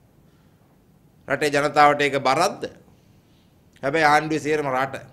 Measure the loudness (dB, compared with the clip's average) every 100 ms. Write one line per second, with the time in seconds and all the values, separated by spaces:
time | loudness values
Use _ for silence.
0 | _ _ _ _ _ _ _ _ _ _
1 | _ _ -8 -4 -2 -2 0 4 4 4
2 | 0 0 0 0 -2 -4 -14 -16 _ _
3 | _ _ _ _ _ _ _ _ -4 0
4 | 4 4 2 -4 -2 -4 -2 -4 -4 -8
5 | -16